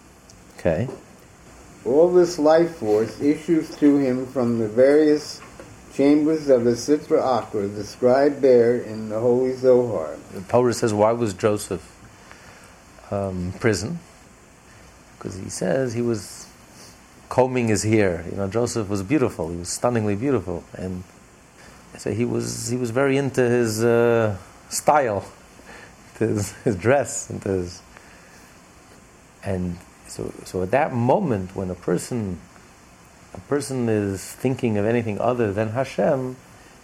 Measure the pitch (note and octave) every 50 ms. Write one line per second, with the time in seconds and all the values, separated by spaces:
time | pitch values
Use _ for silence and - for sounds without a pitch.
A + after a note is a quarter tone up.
0 | - - - - - - - - - - - - - F2+ D#2 F2 A#2+ C3+ - -
1 | - - - - - - - - - - - - - - - - - G#2+ C3 D3+
2 | F3 F3 F3+ F3+ E3+ E3+ - D3 D3 D3+ D#3+ E3 E3+ E3+ - - A2+ G#2+ G#2 G#2+
3 | A#2 A#2+ - - C3+ C#3+ D3+ D3+ - - E3 D#3+ D#3 - - - D3+ C#3+ C#3+ C#3+
4 | C#3 B2+ B2+ B2+ C3 A#2+ - C3+ A#2+ A#2+ A#2 A2+ A2+ G#2 G#2 A#2+ C3 C#3 D3 D#3
5 | D#3 D3+ D3+ D3 - - - - - - - - - - - - - - - -
6 | C#3 C#3+ D3 D3+ D3 D#3 D#3+ D#3 D3 C#3 C3 A#2+ A#2 B2 A#2+ A#2 - C#3 D3 D3+
7 | D#3+ - D#3+ C3 G#2+ C3 B2 A2 G2 - - G#2+ G2+ G2+ G#2 G#2 G2+ - - -
8 | B2 B2 B2+ C#3 C#3+ D3 C#3+ B2+ C3+ C3 B2 A#2+ A#2 A#2 B2 A#2 G2 G#2+ G#2+ A2
9 | A2 G#2+ G#2+ A2 A#2+ B2 A#2+ B2+ C3 B2+ B2+ B2 B2+ B2+ B2+ B2 B2 A#2 G#2 F2
10 | D#2 D2+ D2 - - - - G2+ F#2 - A#2 B2 B2+ A#2+ G#2+ - B2 A2+ G#2 G#2
11 | G#2 A2 A#2+ A#2+ A#2+ G#2 F2+ F2+ - G#2+ G#2 G#2 - - F#2+ F2 - - - -
12 | - - - - - - - - - - - - - - - - - - - -
13 | - - G#2 G2+ G2 F#2+ F#2 F2+ F2+ F#2 F#2+ - - A#2 G#2 E2+ G2 - F3 E3
14 | - - - - - - - - - - - - - - - - - - - -
15 | - - - - - G#2+ F#2+ F#2+ G#2 G#2 - - - - D3 C3+ C3+ B2 G#2+ A#2+
16 | A#2+ A#2 A#2 G#2 - - - - - - - - - - - - - - - -
17 | - - - - - - - B2+ B2+ C3 B2+ B2+ A#2 A2 G#2+ F#2 G2 G#2+ A2+ G#2+
18 | G2+ F#2 E2+ E2+ E2+ F2 - G2 G2 F#2+ G2 A#2 A#2+ A#2+ - A#2 G#2 G2 G#2 G2
19 | F#2+ G2 C#3+ D3+ B2+ G2 - - E2 E2 F2 E2+ F2 - - - - B2 B2 A2+
20 | G#2+ G#2 G2+ G2+ B2 D3 C3 G#2+ E2 F2+ F2 E2 - - - F2+ F2+ F#2 F#2 F#2
21 | F2+ - - - - - - - - - - - - - - - - - - -
22 | - B2+ - G#2+ A#2+ A#2 A#2 A#2+ A#2 A#2 A#2+ A#2 A2+ A2+ B2 B2 B2+ A2+ A2 B2+
23 | C#3 C#3 C3+ C#3 C#3+ C3 - C3 B2 A#2 B2 B2 A#2+ A2 G#2+ G#2+ A#2 A#2+ A#2 A#2
24 | A#2+ A#2+ A#2 A2+ A2+ G#2+ G2 E2+ - - - - - - - - - - D3 D3+
25 | C3+ A2+ G2+ F#2+ - - - - - - - - - - - - - - - -
26 | - - - - A2+ A2 A2 G#2 G2+ - - - - C3 G2+ F2 F#2 A2+ C#3 C#3+
27 | B2 - - - - - G#2+ F#2+ - G2+ F#2+ F#2 F2+ F2 - - - - - -
28 | - - - - - - - - - - - - - - - - - - - -
29 | - - - - - - - - - G2 F#2+ F#2 F2+ F2+ F2 F2+ - - - -
30 | - - - - - - - - - - - F#2 F#2 F#2 A#2 C3+ D3+ - C3 A#2+
31 | A#2 B2+ D3+ G#3 G3+ C#3+ A2+ F#2+ F#2 F2+ - G2 G2 F#2 F2+ - - F#2 F2+ -
32 | - - B2+ A#2+ G#2+ F#2+ F2+ E2+ - - - - - - - - - - - -
33 | - - - - - - - - - - C#3 D3 C3 - C3+ B2+ A#2+ A2+ A2 G#2
34 | G#2 G2 G2 F#2 - - - - - C3 C3 - - A2+ G#2+ G#2 G2+ A2 A#2 A#2+
35 | A2 A2 G2+ F#2+ - A#2+ B2+ A#2+ A#2 G2+ F#2 G#2 A2 A2 G#2+ C3 C3+ - - -
36 | - E3+ D3 C3 B2+ B2+ B2+ - - - - - - - - -